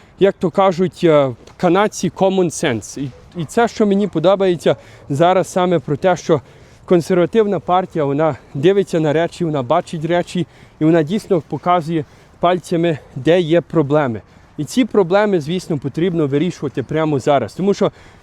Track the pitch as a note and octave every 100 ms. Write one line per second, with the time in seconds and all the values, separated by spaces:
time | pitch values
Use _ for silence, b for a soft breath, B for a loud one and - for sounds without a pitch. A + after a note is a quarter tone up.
0 | b b G3 - F3 - F#3+ E3 F#3 -
1 | E3+ D3+ C3+ A#2 - - F3+ F3+ G#3 -
2 | F3+ - F#3+ F#3+ F3 - D#3+ A2 - -
3 | C#3 - - F3 D3+ - A#3 - G#3 G3
4 | G3+ E3 E3 G3 F#3+ E3+ F3+ C#3+ B B
5 | B C#3+ E3+ F#3 E3+ F#3 F3+ E3+ - C#3+
6 | F#3 F3 - D#3 - b b b b F3+
7 | - F3+ E3+ A3+ G#3 F3 - F3+ F#3 E3
8 | C#3 C#3 D#3+ C#3 - C#3+ D#3+ G3+ F#3+ E3+
9 | D#3 D3 E3+ - E3+ D3 B2 D#3+ - E3
10 | D#3 F3 E3+ F3+ - b b b D#3 E3+
11 | D3+ G#3 - F3+ - D3 F3+ F3+ D3+ E3
12 | C3+ b b b F3 F#3 - E3+ E3+ D3
13 | - - C3 F3+ D#3 E3+ - E3 C#3 D3+
14 | C3+ G#2+ - b b b D3+ A#3+ B3 G#3+
15 | F3 G3 G#3+ F#3 C#3 F3+ - D3+ C#3+ D#3+
16 | F#3 E3 D3 C#3+ F3+ - D3 C#3+ A#2 D#3
17 | D#3+ C#3+ D3 C#3 G#2 - F#3+ G3 F3+ b
18 | b b